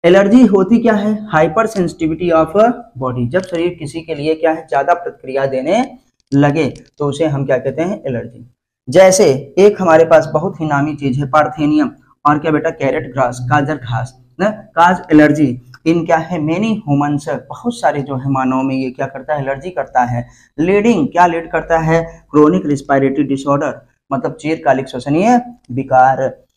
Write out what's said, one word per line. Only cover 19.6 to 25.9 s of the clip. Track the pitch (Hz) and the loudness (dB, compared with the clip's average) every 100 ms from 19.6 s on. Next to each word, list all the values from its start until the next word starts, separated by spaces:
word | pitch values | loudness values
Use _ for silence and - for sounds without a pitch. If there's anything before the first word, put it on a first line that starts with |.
| 180 | -6
करता | 180 135 127 | -8 -4 -2
है। | 120 120 120 _ _ - | 0 -4 -8 _ _ -4
Leading, | 165 202 214 214 135 | 2 2 2 2 0
क्या | 170 175 | 2 2
lead | 165 165 | 2 -4
करता | 160 160 165 | -6 -2 -2
है, | 160 165 165 - _ | 2 0 -2 -12 _
Chronic | 147 151 180 165 | 4 4 4 0
respiratory | 139 139 139 135 135 | -4 0 0 2 0
disorder, | 135 135 139 143 147 - _ _ _ | -2 -2 0 -2 -2 -8 _ _ _
मतलब | 135 147 | -6 -6
चिरकालिक | - 151 156 143 131 135 | -6 -6 -2 0 0 -2
श्वसनीय | 127 143 156 214 247 240 - _ | -8 -2 0 2 2 0 -18 _
विकार। | 127 135 | -8 0